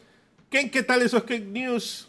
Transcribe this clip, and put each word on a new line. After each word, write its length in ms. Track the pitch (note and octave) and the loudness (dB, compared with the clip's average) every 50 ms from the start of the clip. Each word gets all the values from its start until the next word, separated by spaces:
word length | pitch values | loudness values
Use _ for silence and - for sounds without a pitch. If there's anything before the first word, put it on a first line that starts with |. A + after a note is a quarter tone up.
| - _ _ _ _ _ _ _ _ - | -20 _ _ _ _ _ _ _ _ -2
Ken, 180 | - C4+ C#4+ A3+ | 0 0 0 2
¿qué 140 | - C4 G#3+ | 0 -2 2
tal 200 | - B3+ B3 B3 | 4 4 4 4
esos 200 | A#3 A#3+ A3 A3+ | 4 4 2 2
Ken 300 | - B3 A#3 G#3 G3 G3+ | 2 -4 -4 -4 -6 -8
News? 560 | B3 B3+ B3+ A#3+ A3 F#3+ - - - - | -6 -4 -2 -2 -2 -4 -6 -10 -12 -14